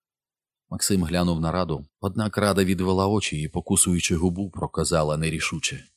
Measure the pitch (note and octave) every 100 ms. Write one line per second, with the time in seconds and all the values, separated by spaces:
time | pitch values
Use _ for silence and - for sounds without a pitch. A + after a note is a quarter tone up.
0 | _ _ _ _ _ _ _ E2+ - G2
1 | E2 F2 F2 E2 D#2+ F2 E2 D2 D2 _
2 | F#2+ F#2+ G#2+ - G2+ F#2+ F#2+ F2+ F#2+ F#2
3 | G2 G#2 - D2+ D#2 F2 - G2 - F2
4 | - E2+ F2+ F2 G2 E2 D#2+ - D#2+ E2
5 | D2+ D2+ D#2+ D#2+ - D#2 - C2+ -